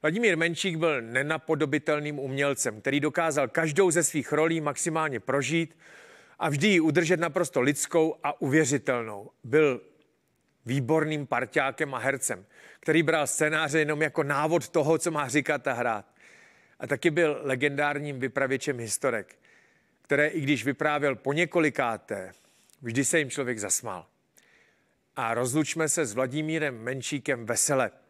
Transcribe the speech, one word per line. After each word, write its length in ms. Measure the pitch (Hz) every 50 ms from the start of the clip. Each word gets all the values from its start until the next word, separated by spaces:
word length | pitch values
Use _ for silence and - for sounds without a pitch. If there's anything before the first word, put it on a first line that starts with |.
| -
Vladimír 340 | 151 160 220 240 220 180
Menšík 400 | 160 165 170 170 - - 190 165
byl 260 | 160 160 165 151 131 113
nenapodobitelným 1160 | 113 120 127 139 147 160 156 - - 160 147 156 143 135 151 147 - 151 147 147 147 147 143
umělcem, 640 | 135 135 135 139 143 143 139 - - 127 107 107
který 200 | - 139 135 147
dokázal 480 | 143 151 - - 170 160 147 147 139 123
každou 420 | - - 165 160 147 160 196 185
ze 120 | 156 170 160
svých 300 | - - 156 123 - -
rolí 280 | 143 160 165 165 160
maximálně 600 | 151 147 139 - - 175 156 160 156 156 135 110
prožít 560 | - - 131 143 135 120 156 170 165 156 - _ - - - - - - - - - - - _
a 100 | - 160
vždy 200 | 147 143 147 214
ji 120 | 196 175
udržet 400 | 156 160 147 165 170 151 180 151
naprosto 400 | 170 170 143 190 175 - - 143
lidskou 560 | 123 135 147 - - - - 170 160 160 156 - -
a 180 | 143 151 -
uvěřitelnou. 920 | - 139 127 160 156 123 143 139 - - 131 120 117 110 107 101 104 117 _ _ _
Byl 360 | 117 113 151 156 147 127 110 - - _ _ _ _ _ _ _ _ _ _ _ _ _ _ _
výborným 600 | 113 123 143 127 113 160 160 151 151 156 151 143
parťákem 680 | - - 120 127 120 - 151 139 135 127 - 156 143 135
a 40 | 123
hercem, 460 | 113 131 139 131 - - 123 92 98 _ _ - - - - _
který 220 | - - 151 160 165
bral 240 | 147 160 156 147
scénáře 520 | 135 - - 156 151 156 156 160 143 139 160
jenom 240 | 151 147 151 147 156
jako 200 | 151 - - 147
návod 460 | 139 143 139 151 156 165 170 - -
toho, 300 | _ 170 - 151 165 156
co 120 | - 175
má 180 | 160 147 143 127
říkat 380 | 120 151 143 - 151 139 -
a 60 | 143 127
hrát. 320 | 117 120 120 113 104 95 _ _ _ - - - - - - _ _ _ _ _ _
A 60 | -
taky 240 | 123 143 135 - 170
byl 300 | 156 165 170 156 147 120 135
legendárním 800 | 139 131 127 131 147 139 139 147 147 147 147 147 147 143 131
vypravěčem 580 | 120 131 - 139 135 131 135 131 - - 139 120
historek, 580 | 117 110 101 - - 135 117 110 98 - - _ _ _ - _ _ _ _ _ _ _ _ _ _
které, 260 | _ 143 139 147 151
i 120 | - 160
když 240 | 143 135 147 123 107
vyprávěl 500 | 135 135 - 151 151 147 147 139 143 135
po 180 | - - 135 143
několikáté, 1000 | 156 175 175 - 180 160 151 - - 135 120 113 101 - - 107 98 92 95 98 _ _ _ _ _ _ _ - _ 139
vždy 220 | 120 113 127 139
se 140 | - - 165
jim 120 | 151 131
člověk 280 | - - 139 123 123 110
zasmál. 480 | 101 98 - - - 113 95 90 78 _ _ _ _ _ _ _ _ _ _ _ _ _ _ _ _ _ _ _ _ _ _
A 180 | - 127 113 117
rozlučme 540 | 117 127 127 117 156 156 - - 165 160 151
se 180 | - 175 156
s 80 | 117 104
Vladimírem 640 | 117 131 131 120 151 156 156 160 165 156 147 127 113 110
Menšíkem 640 | 120 131 135 120 - 147 143 - - 135 120 117
vesele. 440 | 107 123 - - - 147 135 123 104 - - _ _